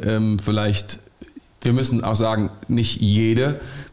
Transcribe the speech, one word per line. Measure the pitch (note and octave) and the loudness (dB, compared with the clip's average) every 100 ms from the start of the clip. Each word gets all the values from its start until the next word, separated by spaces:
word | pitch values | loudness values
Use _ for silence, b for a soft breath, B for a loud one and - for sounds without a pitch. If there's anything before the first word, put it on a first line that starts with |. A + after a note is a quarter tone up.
ähm, | G#2 A2 A2 G#2 | -2 0 0 0
vielleicht, | G#2 G#2+ G#2 G2+ - - - _ - - - _ | 0 0 0 0 -4 -12 -16 _ -20 -20 -20 _
wir | B2+ | 0
müssen | B2 B2 A#2 | 2 2 0
auch | G#2+ G#2+ | 0 0
sagen, | A2 A2 G2 - - | 0 0 -2 -6 -2
nicht | A#2+ A2 - | 0 0 0
jede | G#2 G#2 A2+ A#2+ C#3 D3 B B B | 2 4 4 2 0 -2 B B B